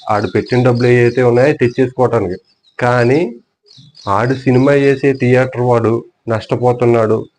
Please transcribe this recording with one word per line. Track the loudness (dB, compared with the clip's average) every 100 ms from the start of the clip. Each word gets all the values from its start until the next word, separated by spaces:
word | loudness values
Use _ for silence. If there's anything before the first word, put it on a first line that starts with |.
| -4
ఆడు | -4 -2
పెట్టిన | -4 -2 0
డబ్బులు | 2 2 2
ఏవైతే | 4 2 2
ఉన్నాయో | 2 2 2
అవి | 0
తెచ్చేసుకోవటానికి. | -2 0 -2 0 0 0 -4 -8 _ _ _ -6
కానీ | -2 0 0 0 -2 -8 _ _ _ -20 -20 -12 -4
ఆడు | -2 -2
సినిమా | -2 0 2 2
చేసే | 2 2 0 -2
థియేటర్ | 0 2 2 0 -2
వాడు | -2 0 0 -2 -6 _ -6
నష్టపోతున్నాడు | -6 -4 -2 -2 0 2 2 0 -2 -6